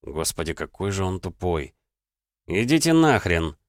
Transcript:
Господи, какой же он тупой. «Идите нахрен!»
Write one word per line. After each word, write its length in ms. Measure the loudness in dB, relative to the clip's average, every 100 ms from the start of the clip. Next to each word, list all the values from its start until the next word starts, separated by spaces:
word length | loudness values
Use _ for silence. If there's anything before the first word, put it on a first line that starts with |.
Господи, 520 | -10 -6 -4 -4 -6
какой 360 | -6 -8 _ -4
же 140 | -2
он 160 | -2 -2
тупой. 540 | -8 -6 -2 -2 -4 _ _ _ _ _ _ _ -6
«Идите 460 | -2 2 2 4
нахрен!» 640 | 4 6 4 2 0 0 -6